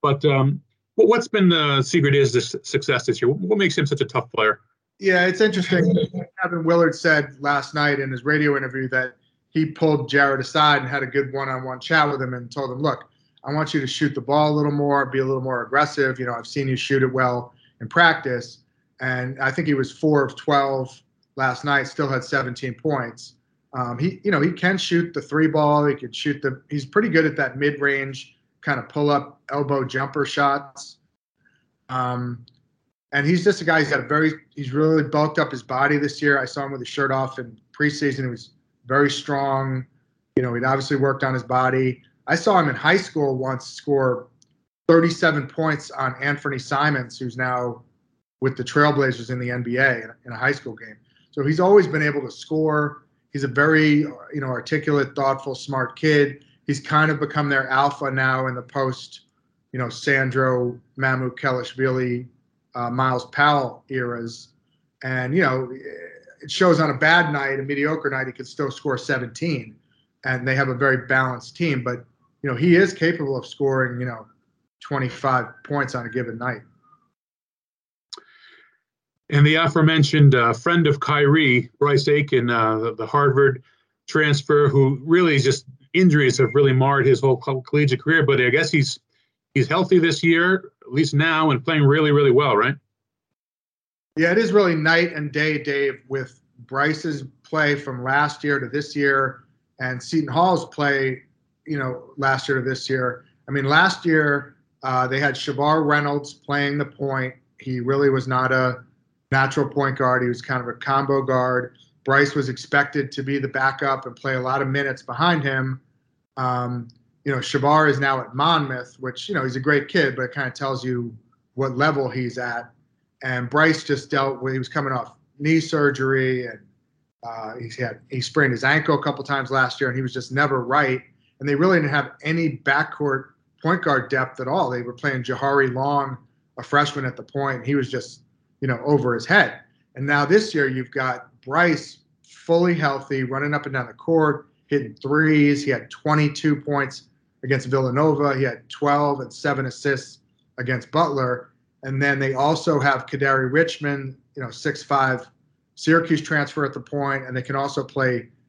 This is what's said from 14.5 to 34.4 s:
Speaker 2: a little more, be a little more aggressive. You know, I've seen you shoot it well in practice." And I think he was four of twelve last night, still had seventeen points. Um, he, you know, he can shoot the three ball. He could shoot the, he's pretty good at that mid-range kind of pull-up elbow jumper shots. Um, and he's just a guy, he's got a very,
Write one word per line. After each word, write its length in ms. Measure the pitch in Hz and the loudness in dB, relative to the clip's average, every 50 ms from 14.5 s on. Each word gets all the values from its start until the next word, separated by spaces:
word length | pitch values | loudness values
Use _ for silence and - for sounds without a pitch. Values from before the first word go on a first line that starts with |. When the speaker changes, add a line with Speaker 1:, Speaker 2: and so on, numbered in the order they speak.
Speaker 2:
a 40 | 151 | 2
little 160 | 151 147 147 | 2 0 0
more, 340 | 143 147 143 143 143 139 135 | 0 0 0 0 2 0 0
be 140 | 135 131 135 | 0 -2 -2
a 40 | 131 | 0
little 180 | 131 135 131 | 0 -2 -2
more 200 | 127 131 127 120 | -4 -4 -4 -6
aggressive. 580 | 117 110 131 143 151 147 - 147 135 131 127 127 | -4 -2 0 0 0 0 0 0 0 0 0 -2
You 60 | 127 | -6
know, 80 | 123 120 | -6 -6
I've 140 | 117 113 | -8 -8
seen 200 | - - 147 135 | -8 -6 -4 -2
you 80 | 135 131 | -2 -2
shoot 280 | 123 - - 139 135 131 | -2 -2 0 2 2 2
it 100 | 127 127 | 2 2
well 400 | 131 127 123 123 123 120 - _ _ _ _ _ - | 2 0 0 0 -2 -6 -8 _ _ _ _ _ -16
in 80 | 117 | -10
practice." 720 | 113 - 170 175 165 160 - - 135 123 120 120 - - - _ _ _ _ _ _ _ - | -2 2 4 6 6 4 2 -2 -4 -4 -4 -6 -10 -16 -20 _ _ _ _ _ _ _ -8
And 400 | 131 127 127 127 127 131 135 135 | -6 -4 -4 -4 -4 -6 -6 -2
I 120 | 135 131 | -2 -2
think 160 | 123 175 160 | -2 0 0
he 80 | 151 143 | 0 2
was 160 | 135 127 - | 0 0 -2
four 340 | - - - 156 151 143 139 | -4 -2 0 2 4 4 2
of 100 | 131 - | 0 -4
twelve 640 | - - - 143 139 139 139 135 131 131 123 - - _ _ _ _ _ _ - | -6 -2 0 2 2 2 2 -2 -4 -4 -6 -10 -18 _ _ _ _ _ _ -6
last 280 | 139 131 131 123 - - | -2 -2 -2 -2 -2 -2
night, 200 | 147 143 139 127 | 0 0 0 0
still 260 | 135 - - 147 135 | -2 -4 -4 -2 -2
had 140 | 135 127 123 | -2 -2 -4
seventeen 500 | - 147 135 127 127 120 - 139 127 113 | -2 -2 -2 -2 -4 -6 -8 -8 -8 -8
points. 600 | - - 156 147 131 120 117 113 - - - _ _ _ _ _ _ _ _ - | -6 -4 -4 -2 -2 -4 -6 -10 -16 -20 -20 _ _ _ _ _ _ _ _ -8
Um, 260 | 127 127 120 120 113 | -8 -6 -6 -4 -4
he, 200 | 135 - - - - | -4 -4 -4 -4 -2
you 80 | 208 | 0
know, 100 | 185 143 | 0 2
he 100 | 147 180 | 2 0
can 280 | 170 - 175 180 196 180 | 0 0 0 0 0 0
shoot 340 | - - 175 170 170 170 - | -2 0 0 0 0 -2 -4
the 80 | 156 | -8
three 260 | 151 - 147 156 160 | -8 -2 0 2 2
ball. 380 | 156 151 156 147 147 147 147 147 | 2 2 2 4 4 4 4 2
He 80 | 143 135 | 2 0
could 220 | - 127 117 - | -2 -6 -12 -10
shoot 260 | - - 151 139 135 | -6 -4 -4 -4 -2
the, 220 | - 135 131 - _ - | -4 -6 -6 -6 _ -8
he's 160 | 147 147 131 | -8 -8 -4
pretty 220 | - - 208 226 214 | -2 0 2 2 4
good 160 | 160 160 156 | 4 2 2
at 100 | 156 147 | 2 0
that 220 | 147 139 127 127 | -2 -4 -4 -2
mid-range 800 | 131 143 147 143 139 143 139 139 139 135 135 135 131 - - _ _ _ _ _ _ | -2 -2 -2 0 0 -2 -2 0 -2 -4 -8 -10 -12 -16 -20 _ _ _ _ _ _
kind 180 | - 147 139 123 | -4 -4 -4 -4
of 100 | 110 - | -6 -6
pull-up 520 | - 151 147 147 143 139 143 - - _ _ - | -4 -2 0 2 2 0 -2 -4 -16 _ _ -8
elbow 340 | 139 143 143 131 139 135 131 | -4 -4 -2 -2 -2 -2 -2
jumper 420 | 127 - 131 139 - - 151 139 | -2 -4 -4 -6 -4 -4 -4 -4
shots. 720 | - - 147 143 139 139 143 139 - - - - - - _ _ _ _ _ _ _ _ _ _ _ _ _ _ _ _ _ _ - | -2 -2 0 0 0 0 -2 -6 -10 -18 -20 -20 -20 -20 _ _ _ _ _ _ _ _ _ _ _ _ _ _ _ _ _ _ -8
Um, 560 | 127 127 123 123 123 123 123 120 120 117 - _ _ _ _ _ _ _ _ _ _ _ _ - | -6 -4 -4 -4 -4 -4 -6 -8 -10 -12 -16 _ _ _ _ _ _ _ _ _ _ _ _ -6
and 160 | - 143 139 | -2 0 2
he's 160 | 151 180 175 175 | 2 2 2 4
just 180 | 202 185 - | 2 2 2
a 40 | 170 | 2
guy, 140 | 165 160 160 | 2 2 2
he's 100 | 147 139 | 2 2
got 100 | 143 135 | 0 -2
a 80 | - | -2
very, 260 | - 151 151 156 156 151 - | 0 0 2 2 2 0 -4